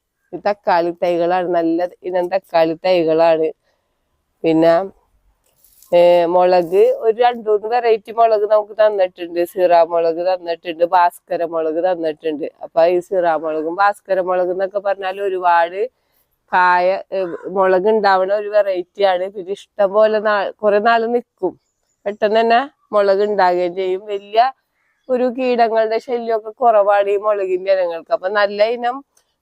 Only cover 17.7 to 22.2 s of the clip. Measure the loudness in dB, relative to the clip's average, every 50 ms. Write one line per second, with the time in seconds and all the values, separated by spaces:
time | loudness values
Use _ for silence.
17.7 | 2 2 2 2 2 2 2 2 2 2 2 0 -2 -4 -4 -2 0 0 0 0
18.7 | -2 -4 -6 -8 _ 0 0 0 0 0 -4 -6 -8 -12 -10 -10 -10 -10 -12 _
19.7 | _ -2 -2 0 2 2 2 4 2 0 0 0 -2 -2 -2 -4 -6 -2 0 0
20.7 | 2 2 2 2 2 2 0 -2 -2 -4 -4 _ _ _ -6 -6 -6 _ _ _
21.7 | _ _ _ _ _ _ _ -10 -6 -2